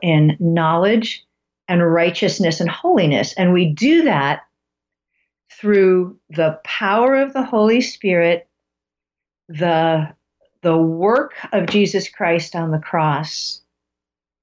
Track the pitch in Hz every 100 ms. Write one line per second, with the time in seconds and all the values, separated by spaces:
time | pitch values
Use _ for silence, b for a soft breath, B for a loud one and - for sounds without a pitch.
0 | 175 156 151 151 170 165 160 170 196 226
1 | 226 - _ _ _ _ - 175 170 165
2 | 175 175 190 - 170 160 175 - 349 294
3 | 156 120 - - 180 180 170 147 269 330
4 | 302 151 139 - - _ _ _ _ _
5 | _ _ _ _ _ - 208 202 185 185
6 | 180 - _ 156 160 156 - - 196 214
7 | 254 269 277 269 - 220 214 240 247 -
8 | 196 175 170 170 - _ _ _ _ _
9 | _ _ _ _ - 156 175 160 165 160
10 | 151 - _ _ _ _ 175 165 165 165
11 | 196 254 285 - - 196 170 208 185 190
12 | - - 175 170 160 170 165 156 - 170
13 | 156 147 156 - - - _ _ _ _
14 | _ _ _ _